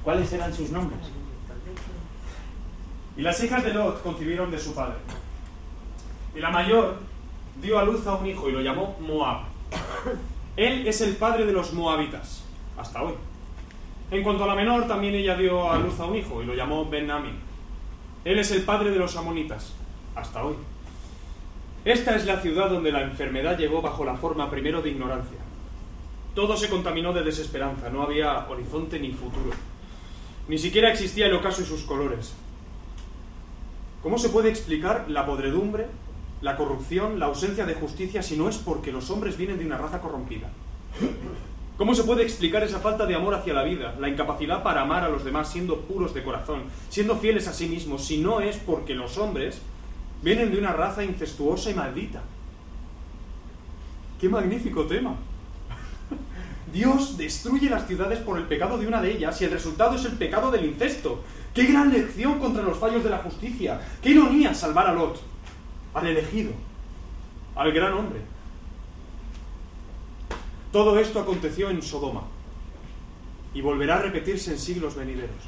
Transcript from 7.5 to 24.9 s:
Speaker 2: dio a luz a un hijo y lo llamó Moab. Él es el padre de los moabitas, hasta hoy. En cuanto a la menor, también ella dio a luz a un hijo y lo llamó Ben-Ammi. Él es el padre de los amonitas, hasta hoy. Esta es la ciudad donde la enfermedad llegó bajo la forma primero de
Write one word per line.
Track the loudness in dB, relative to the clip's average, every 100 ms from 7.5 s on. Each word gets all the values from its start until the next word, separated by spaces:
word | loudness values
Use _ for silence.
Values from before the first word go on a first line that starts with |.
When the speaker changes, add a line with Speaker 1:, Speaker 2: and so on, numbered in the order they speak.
| -8
Speaker 2:
dio | 2 4
a | 6
luz | 4 0
a | 0
un | 0
hijo | -2 0
y |
lo | 0
llamó | 0 0 -2 -4
Moab. | -2 0 0 0 -6 -8 -6 -6 -4 -4 -4 -4 -6 -8 -8 2
Él | 4 4 0
es | 2
el | 2 4
padre | 4 4 4
de |
los | 4 2
moabitas, | 0 2 2 0 -4 -8 -10 -10 -12 -12 -10
hasta | -8 -4
hoy. | -4 -4 -10 -12 -12 -12 -12 -12 -12 -12 -2
En | 0
cuanto | 2 2
a | 2
la | 4
menor, | 4 4 4
también | 2 2 2
ella | 2 4
dio | 4 4 4
a | 4
luz | 2 0
a | 0
un | -2
hijo | -2 -6
y | -4
lo |
llamó | -2 0 0 0
Ben-Ammi. | -2 0 -2 -4 -8 -10 -12 -10 -10 -10 -10 -12 -8
Él | 2 4
es | 6
el | 2
padre | 4 4 6
de | 4
los | 2 0
amonitas, | -2 -2 -2 -6 -8 -10 -10 -10 -10 -8
hasta | -6 -4
hoy. | -4 -4 -8 -12 -12 -12 -12 -12 -12 -10 -10 -12 -12 -4
Esta | 4 4 4 2
es | 2
la | 0
ciudad | 2 2 4
donde | 4 2
la | 2
enfermedad | 0 -2 -2 0 0 2
llegó | 2 2
bajo | 0 -2 -2
la | -2
forma | -2 0 -2
primero | 0 0 0
de | -2